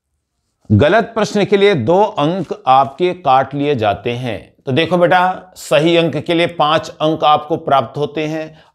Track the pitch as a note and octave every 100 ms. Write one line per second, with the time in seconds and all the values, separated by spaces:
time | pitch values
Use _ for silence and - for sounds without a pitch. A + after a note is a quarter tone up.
0 | _ _ _ _ _ _ - G#2 D3 G#3+
1 | F#3+ A3+ G3+ G#3 F#3+ G3+ G3+ F3 A2+ F3+
2 | G#3 - D3 F#3 D#3+ G3 - C3 C#3 -
3 | F3+ F3+ C#3 C3 C3+ C#3+ C#3+ C3+ G#2+ G2+
4 | B2 A#2+ B2+ F#2+ - _ - C3+ D#3+ F3+
5 | F3 F3+ F3+ F#3 - - - D3+ E3 E3+
6 | E3 C#3+ D3 E3+ E3+ E3+ D3 D#3+ - -
7 | D#3 D#3+ D3+ D3+ - D#3+ - C3+ A#2 C#3+
8 | D3 D#3 D3+ D#3+ D#3 - _